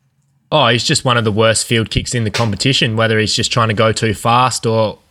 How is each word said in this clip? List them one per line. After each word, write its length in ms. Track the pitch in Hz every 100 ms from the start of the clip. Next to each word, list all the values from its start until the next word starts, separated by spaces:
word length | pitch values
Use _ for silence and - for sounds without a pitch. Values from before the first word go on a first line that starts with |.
| _ _ _ _ -
Oh, 160 | 156 120
he's 160 | 120 -
just 180 | -
one 140 | 131 120
of 80 | 110
the 60 |
worst 320 | 104 113 107 -
field 240 | 117 104
kicks 260 | - - 123
in 80 |
the 80 | 107
competition, 640 | - 117 98 135 - 123 110
whether 240 | 110 110
he's 140 | 104
just 180 | - -
trying 160 | 123 113
to 60 |
go 180 | 104 110
too 220 | 104 113
fast 520 | 95 117 120 127 - 117
or 340 | 113 104 - _